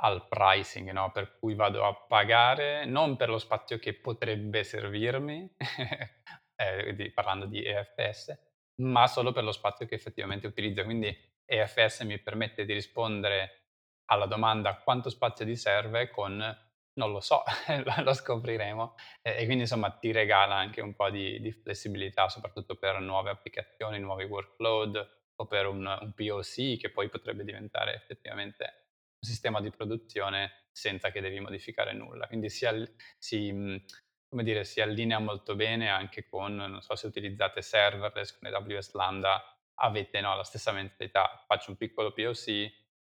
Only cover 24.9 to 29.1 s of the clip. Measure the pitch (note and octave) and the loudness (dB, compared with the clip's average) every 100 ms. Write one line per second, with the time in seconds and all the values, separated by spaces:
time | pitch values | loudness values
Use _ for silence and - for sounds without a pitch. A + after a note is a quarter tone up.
24.9 | G#2 G2+ _ _ - A2 G#2 G2 G2 F#2+ | -2 -6 _ _ -12 -2 0 0 -2 -4
25.9 | G2 G#2+ G#2 G#2 G2+ - - C3+ A#2 G2+ | -4 -6 -4 -2 -2 -4 -4 -2 -2 -4
26.9 | - G2+ - - G#2 G2+ G2+ G#2 - G#2 | -2 -2 -4 -8 -8 -8 -10 -6 -2 -2
27.9 | - - - - G#2 G2 - - - _ | -2 -8 -14 -10 -8 -8 -8 -10 -12 _
28.9 | _ _ | _ _